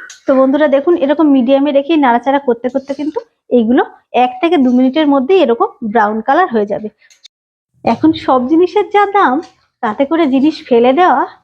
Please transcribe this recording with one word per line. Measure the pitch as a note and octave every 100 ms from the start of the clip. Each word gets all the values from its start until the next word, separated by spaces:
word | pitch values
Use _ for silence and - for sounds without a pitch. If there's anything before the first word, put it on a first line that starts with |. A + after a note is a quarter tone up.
| - -
তো | - C4
বন্ধুরা | C4 C#4+ D4+
দেখুন, | C#4 C#4 F4
এরকম | C#4 D4+ D#4 C#4
মিডিয়ামে | A#3+ C4+ C#4+
রেখে | C4+ C#4 E4
নাড়াচাড়া | C4+ A#3+ B3+ C#4 C#4
করতে | A#3 B3+
করতে | C#4 C4+
কিন্তু | C#4 D4+ A#4 - _ -
এইগুলো | B3 A3 C4 A#4 - _ A3+
এক | B3 B3
থেকে | E4+ E4+
দু | B3+
মিনিটের | B3 C4 C4+ D4+
মধ্যেই | C#4 C4 F#4+
এরকম | C#4 A#3 G#4+ - A3+
ব্রাউন | A3+ G#3 A3
কালার | A3 D4 F#4
হয়ে | A#3 G#3
যাবে। | - G#3+ - _ _ - _ _ _ _ _
এখন | - A3+ D#4 D#4+
সব | - B3+ B3
জিনিসের | D#4+ F4+ G#4 G4+
যা | G4+ G4+
দাম, | G4+ D#4+ C4 F#4 _ _ _
তাতে | A3+ G#3+
করে | C#4 E4 D#4
জিনিস | C4+ C#4+ D#4
ফেলে | - A#3 B3
দেওয়া | C4+ F4+ C4 F#4 -